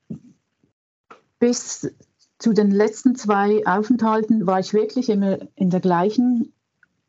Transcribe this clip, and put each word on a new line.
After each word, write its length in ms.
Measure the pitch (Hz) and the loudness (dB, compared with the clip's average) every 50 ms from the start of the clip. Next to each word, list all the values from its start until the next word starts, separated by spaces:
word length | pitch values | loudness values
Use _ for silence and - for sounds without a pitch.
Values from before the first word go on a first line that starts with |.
| _ - - - - - - _ _ _ _ _ _ _ _ _ _ _ _ _ _ - - _ _ _ _ - | _ -18 -18 -18 -18 -20 -20 _ _ _ _ _ _ _ _ _ _ _ _ _ _ -20 -20 _ _ _ _ -2
bis 520 | 240 240 247 - - - - - - - - _ _ _ _ _ _ _ _ - | 0 0 0 -2 -6 -12 -12 -10 -12 -12 -12 _ _ _ _ _ _ _ _ -4
zu 140 | - 233 208 | 0 0 2
den 180 | 208 208 202 | 4 4 4
letzten 460 | 196 202 214 226 214 - - 254 247 | 4 2 2 0 0 0 0 0 0
zwei 500 | - - 208 202 196 202 208 208 214 - | 0 0 0 0 2 2 2 2 0 2
Aufenthalten 800 | 185 180 202 214 214 254 220 220 220 220 220 220 214 226 220 175 | 0 0 0 2 0 0 0 2 0 0 0 0 0 0 0 0
war 140 | 180 190 190 | 0 0 0
ich 140 | 185 - - | 0 0 0
wirklich 340 | 208 226 226 - 254 247 - | 0 0 0 -2 -4 -2 0
immer 300 | 208 202 196 196 190 - - - _ | 0 0 0 0 -2 -4 -6 -10 _
in 160 | - 196 180 | -2 -2 0
der 100 | 175 185 | 0 0
gleichen, 720 | - 185 180 170 180 208 220 - 247 247 247 233 - - _ _ _ _ _ _ _ _ _ _ _ | 0 0 2 2 0 0 -2 -2 -2 -2 0 -2 -2 -6 _ _ _ _ _ _ _ _ _ _ _